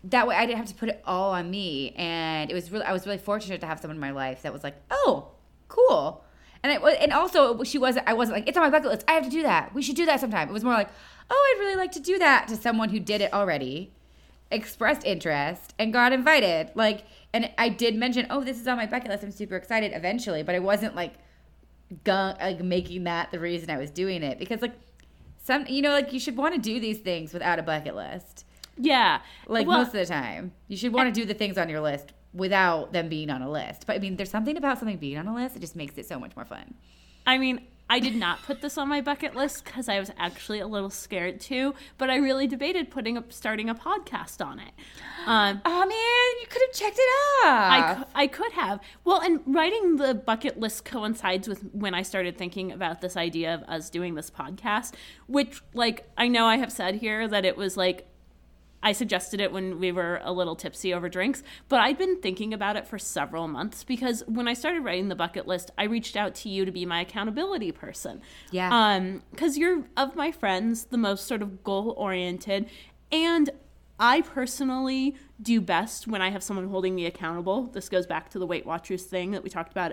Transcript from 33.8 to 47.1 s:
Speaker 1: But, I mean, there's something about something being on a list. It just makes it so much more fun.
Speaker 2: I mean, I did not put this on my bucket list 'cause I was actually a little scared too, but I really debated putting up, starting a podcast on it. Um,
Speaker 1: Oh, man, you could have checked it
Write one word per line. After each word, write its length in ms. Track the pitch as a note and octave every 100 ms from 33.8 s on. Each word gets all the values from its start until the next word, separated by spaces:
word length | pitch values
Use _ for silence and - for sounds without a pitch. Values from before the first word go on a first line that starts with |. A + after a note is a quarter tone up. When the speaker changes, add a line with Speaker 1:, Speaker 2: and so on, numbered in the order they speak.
| -
Speaker 1:
But, 120 | G#3
I 20 |
mean, 160 | G3 F#3
there's 140 | F#3+
something 260 | G#3+ A3 D#4
about 220 | C#4 B3
something 180 | A3 F#3
being 200 | C#3+ D3
on 100 | F#3
a 80 | A#3
list. 200 | B3+ -
It 20 |
just 160 | E3 F3
makes 220 | C#3+ -
it 80 | -
so 120 | C#3+
much 140 | - -
more 100 | -
fun. 280 | - - - - - - - -
Speaker 2:
I 100 | C4
mean, 300 | C4 B3 - - -
I 100 | B3
did 160 | B3+ A3+
not 260 | F3 E3+
put 180 | - C#4
this 160 | D4 -
on 100 | C#4
my 140 | D4
bucket 340 | C4+ C#4+ D4+ -
list 300 | C#4+ - -
'cause 240 | C4 A#3+
I 100 | G3
was 120 | G3 -
actually 420 | F3 - - G#3
a 60 | G3
little 220 | G#3+ G3
scared 520 | - - F#3+ F3+ F#3
too, 340 | - B3+ C4+ C4+ - -
but 120 | C4
I 60 | C4
really 320 | C#4 C4+ C4+
debated 420 | B3 C#4+ F#4 D4+
putting 280 | C4+ A3 A#3+
up, 160 | A3+
starting 360 | - A3 G#3+ A3
a 60 | A3+
podcast 680 | D#4+ G4+ - B3 - -
on 160 | D#3 -
it. 120 | - - - - - - E4+
Um, 360 | A3+ G3+ G3 E4
Speaker 1:
Oh, 140 | F4 F#4+
man, 560 | A4+ A4+ A#4+ B4 B4
you 60 | A4+
could 120 | B4 C5
have 60 |
checked 240 | B4+ G#4 G4+
it 120 | B4+